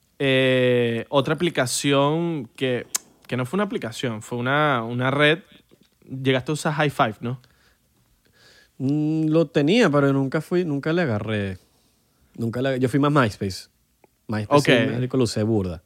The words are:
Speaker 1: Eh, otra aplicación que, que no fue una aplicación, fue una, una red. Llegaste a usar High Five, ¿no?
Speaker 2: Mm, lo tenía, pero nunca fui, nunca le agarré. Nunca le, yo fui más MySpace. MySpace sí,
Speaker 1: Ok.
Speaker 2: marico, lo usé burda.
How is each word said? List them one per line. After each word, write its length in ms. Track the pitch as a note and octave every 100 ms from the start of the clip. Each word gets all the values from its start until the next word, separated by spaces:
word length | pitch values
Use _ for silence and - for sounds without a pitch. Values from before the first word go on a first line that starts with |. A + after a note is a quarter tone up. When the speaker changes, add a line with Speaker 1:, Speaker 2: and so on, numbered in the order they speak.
| _ -
Speaker 1:
Eh, 880 | C#3 C3 C3 B2+ B2 B2 A#2+ A#2 -
otra 240 | C#3 C3
aplicación 1120 | D#3 F3 D3 B2 - C#3+ C#3 C#3+ D#3+ E3+ D#3 A2+ -
que, 320 | C3 A#2+ - - - _ -
que 80 | B2
no 80 | B2
fue 120 | F#3+
una 80 | G3+
aplicación, 560 | G3+ A#2 - B2 G#2+
fue 160 | - A#2+
una, 440 | B2 C#3+ D3+ B2
una 280 | A2+ B2 C3
red. 280 | C#3 D3 E3+ - - _ _ _ _ -
Llegaste 420 | C3+ C3+ C3 -
a 20 |
usar 200 | D3+ E3
High 160 | D3+ D3+
Five, 260 | - A#2+ -
¿no? 220 | A#2 B2+ _ _ _ _ _ _ _ _ _ _ - - _ -
Speaker 2:
Mm, 500 | C3 D3+ D3+ D#3+ D#3
lo 180 | D#3+ D#3+
tenía, 420 | D#3+ C#3+ A#3 F#3+
pero 220 | C#3+ C#3
nunca 280 | C#3 C3+ D#3
fui, 240 | - F3+ F3
nunca 260 | C#3 D#3
le 80 | F3
agarré. 540 | D3+ G#2 A2 G#2+ G2 F#2+ _ _ _ _ _ _ _ -
Nunca 240 | A#2 A2+
le, 180 | C3+ B2+
yo 100 | B2+
fui 100 | C#3
más 120 | D3
MySpace. 580 | C#3+ A2+ - G2 - - _ _ _ _ _ -
MySpace 340 | G#2+ G#2 C#3+ D3 B2
sí, 60 | A2
Speaker 1:
Ok. 60 |
Speaker 2:
marico, 240 | A#2 B2+ C3
lo 60 |
usé 200 | A2+ A2+
burda. 400 | G#2+ G#2+ F#2 E2+